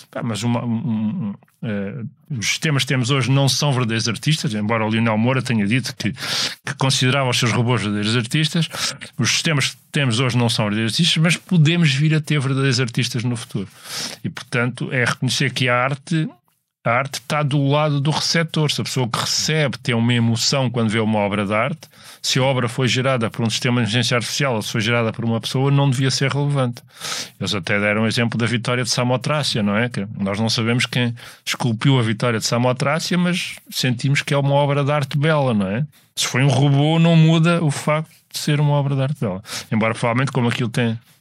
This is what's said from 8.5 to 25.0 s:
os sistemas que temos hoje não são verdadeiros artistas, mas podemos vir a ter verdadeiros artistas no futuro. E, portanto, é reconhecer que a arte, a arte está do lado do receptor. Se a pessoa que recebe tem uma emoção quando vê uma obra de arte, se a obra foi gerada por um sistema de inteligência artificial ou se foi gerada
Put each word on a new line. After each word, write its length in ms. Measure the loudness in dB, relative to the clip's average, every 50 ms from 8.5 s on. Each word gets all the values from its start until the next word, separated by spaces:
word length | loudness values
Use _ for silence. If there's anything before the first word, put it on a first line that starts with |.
| 0 -2 -2 -2 -4 -6 -6 -6 -6 -8 -14 -12 -4
os 140 | -2 -2 0
sistemas 400 | 0 0 0 0 0 0 0 -2
que 60 | -6 -10 _ _
temos 300 | -2 0 0 2 2 2
hoje 160 | 0 2 2
não 140 | 2 2 2
são 160 | 2 0 0
verdadeiros 260 | 0 0 0 -2 -2 0
artistas, 300 | 0 0 2 2 2 2
mas 140 | 2 2 0
podemos 520 | -2 0 2 4 4 4 4 4 4 2 2
vir 200 | 2 2 2 2
a 60 | 0
ter 180 | 0 0 0 0
verdadeiros 420 | 0 0 0 0 2 2 2 0
artistas 440 | 0 -2 -2 -2 -2 -2 -2 -4 -4
no 100 | -4 -4
futuro. 340 | -4 -6 -8 -8 -8 -8 -10 -12 -18 -16 -12 -10 -10 -8 -10 -10 -10 -10
E, 60 | -10
portanto, 600 | -10 -10 -10 -4 -2 -2 0 -2 -2 -4 -6 -4 -2
é 140 | 0 0
reconhecer 480 | 0 0 -2 -2 -2 0 0 0 -2 0
que 160 | 0 0 2
a 140 | 2 2 2
arte, 440 | 0 -2 -6 -4 -2 -2 -2 -2 -2 -6 -12 _ _ _ _ _ _ _ _ -2
a 100 | 0 0
arte 240 | 0 0 -2 -6
está 260 | -10 -6 -4 -2 -2 0
do 200 | 0 0 0 2 2
lado 320 | 2 2 2 2 0 0
do 100 | 0 0
receptor. 600 | 0 0 -2 0 0 0 -2 0 0 0 0 0
Se 100 | -2 -4
a 40 | -6
pessoa 220 | -4 -2 -2 -2
que 140 | -2 -2 -2
recebe 560 | -2 -2 -2 -2 -2 0 0 0 0 0 -2
tem 180 | -4 -4 -2 0
uma 200 | 2 2 2 2
emoção 560 | 4 2 2 2 0 0 0 0 2 0 0
quando 180 | 0 0 0 0
vê 100 | 0 0
uma 200 | 0 0 0 0
obra 260 | 0 0 0 -2 0
de 80 | 0 0
arte, 360 | 0 0 -2 -4 -6 -12 -18 -20 -20 -20 -20 -16 -8 -6
se 160 | -2 0 2
a 40 | 2
obra 280 | 2 2 2 0 -2
foi 180 | -2 0 0 0
gerada 400 | 0 0 0 0 0 0 -2 -2
por 160 | -2 -2 -2
um 60 | -2
sistema 320 | -2 0 0 0 2 2 2
de 60 | 2
inteligência 280 | 0 0 0 2 0
artificial 380 | 0 0 -2 -2 -2 0 0 0
ou 80 | -2 -4
se 100 | -4 -4
foi 80 | -2
gerada 320 | 0 0 2 2